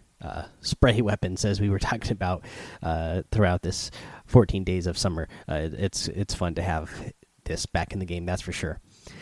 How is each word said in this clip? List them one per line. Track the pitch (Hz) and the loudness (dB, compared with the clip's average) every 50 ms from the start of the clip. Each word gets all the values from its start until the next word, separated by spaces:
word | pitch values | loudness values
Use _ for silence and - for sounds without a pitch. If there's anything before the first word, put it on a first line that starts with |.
| - _ _ - | -20 _ _ -14
uh, | - - - 82 80 - - - | -12 -10 -8 -10 -10 -12 -16 -12
spray | - - - - - 127 110 117 | -6 -6 2 6 6 6 6 6
<laughs> | |
weapons | 120 101 104 - - 92 92 - - | 2 2 0 0 0 -2 -2 0 2
as | 104 101 98 | 2 2 2
we | 101 101 | 2 2
were | 95 92 | 2 2
talking | - - - 113 - - | 0 -2 -2 -2 -2 -4
about, | 113 92 98 90 92 - - - - - - - - - | -2 0 0 0 -2 -2 -6 -12 -16 -16 -16 -16 -12 -6
uh, | - 82 80 82 82 80 85 95 - - | -2 -2 0 0 0 0 -2 -2 -2 0
throughout | - 113 104 90 85 - | 2 4 4 6 4 2
this | - 85 - - - - - - - - - - - | 0 -4 -4 -4 -8 -10 -12 -14 -16 -16 -18 -18 0
fourteen | - - 127 107 - - 98 92 | 8 8 8 8 8 4 0 0
days | 90 90 92 87 90 | 0 0 0 0 -2
of | 85 - | -2 0
summer. | - 95 82 82 80 - - - - - | 0 0 0 -2 -4 -6 -8 -12 -6 -4
Uh, | 78 76 78 80 - | -2 -2 -2 -4 -2
it's, | - 98 95 - - - - | -2 -2 -2 -2 -4 -6 -4
it's | - - 98 - - | -4 -4 -4 -4 -2
fun | - 92 87 80 | -2 -2 -2 0
to | 80 | -2
have | 85 92 82 78 78 - - - - - - _ - _ _ _ _ | 0 0 0 -2 -2 -6 -10 -12 -12 -12 -14 _ -20 _ _ _ _
this | - 85 - - | -6 -6 -4 -4
back | - - 87 82 - | -2 -2 -2 -2 -2
in | - 101 | -4 -6
the | 92 | -4
game, | 87 87 87 87 | -4 -4 -4 -2
that's | 87 90 90 | -2 -2 -2
for | - - | -4 -6
sure. | 90 - - 78 - - - - - - - - - - | -6 -4 -4 -6 -6 -8 -12 -18 -20 -20 -20 -20 -20 -18